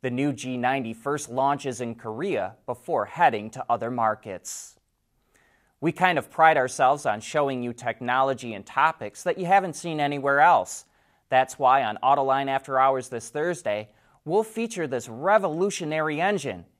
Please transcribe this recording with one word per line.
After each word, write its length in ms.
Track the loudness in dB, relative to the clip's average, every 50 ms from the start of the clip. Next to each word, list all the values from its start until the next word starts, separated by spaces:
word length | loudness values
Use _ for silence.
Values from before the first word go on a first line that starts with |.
The 100 | -6 -4
new 220 | -2 -2 -2 -2
G 240 | -2 -4 -6 -6 -4
ninety 360 | -2 0 0 0 -2 -4 -6
first 380 | -8 -8 -6 -4 -4 -4 -6 -6
launches 500 | -2 0 0 0 0 -2 -4 -6 -6 -6
in 140 | -6 -8 -8
Korea 600 | -10 -10 -10 -8 -6 -4 -4 -2 -4 -4 -6 -8 _ _
before 380 | -10 -10 -10 -6 -4 -2 -2 -2
heading 440 | -2 0 2 2 4 2 0 -4 -8
to 140 | -10 -8 -4 -2
other 220 | -2 -2 -2 -4
markets. 880 | -2 0 0 0 0 -2 -6 -12 -12 -12 -12 -14 -14 -14 -16 -18 _ _ _ _ _ _ _ _ _ _ _ _ _ _ _ _ _ _ _ _ _ -4
We 120 | -4 -4
kind 260 | 0 2 2 2 2 0
of 100 | -2 -2
pride 280 | 2 6 6 8 8
ourselves 500 | 6 2 0 2 2 4 4 4 2 0
on 140 | -2 -2 -2
showing 420 | -4 -4 0 0 0 0 0 -2
you 100 | -4 -6
technology 800 | -8 -6 -6 -6 -6 -4 -2 0 2 2 2 2 0 -2 -6 -10 -10
and 120 | -12 -12
topics 560 | -4 0 2 2 2 2 -2 -10 -12 -10 -6
that 160 | -4 -4 -2 -2
you 80 | 2
haven't 300 | 4 4 4 4 0 -6
seen 240 | -8 -8 -6 -4 -2
anywhere 400 | -2 -2 -2 -2 0 2 4 6
else. 460 | 6 6 6 4 2 -2 -8 -16 -18 _ _ _ _ _ _ _ _ 0
That's 280 | 2 2 2 2 0
why 280 | 0 4 4 4 4 2
on 160 | 0 -2 0
Autoline 460 | 2 2 4 4 2 2 0 0 0 -2
After 320 | -4 -4 -4 -2 2 4
Hours 280 | 4 4 2 0 -2 -6
this 200 | -10 -10 -10 -8
Thursday, 600 | -6 -4 -4 -4 -4 -4 -4 -4 -4 -4 -6 -10 _ _ _ _ _ _ -6
we'll 200 | -2 0 0 0
feature 420 | -2 -4 -6 -6 -6 -4 -6 -6
this 220 | -4 -4 -6 -6 -8
revolutionary 1120 | -10 -2 2 4 4 4 4 0 -2 0 -2 -2 -2 -4 -6 -4 -4 -2 -2 -2 -2 -2
engine. 440 | -2 0 -2 -2 -4 -6 -8 -10 -12 _ _